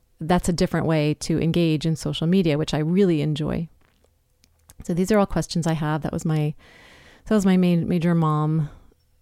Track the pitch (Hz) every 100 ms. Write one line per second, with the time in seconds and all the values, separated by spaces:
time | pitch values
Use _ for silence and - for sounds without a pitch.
0 | _ - 160 180 - 165 185 165 156 160
1 | 151 151 - 156 165 175 165 156 160 160
2 | 147 147 165 190 165 143 156 147 156 180
3 | 190 156 151 151 147 123 165 _ _ _
4 | _ _ _ _ _ _ - - - 170
5 | 185 214 196 - - 170 165 160 151 151
6 | - 165 170 156 151 - - - - -
7 | - - - 220 190 185 180 170 - 175
8 | 170 170 156 151 156 160 147 - - _
9 | _ _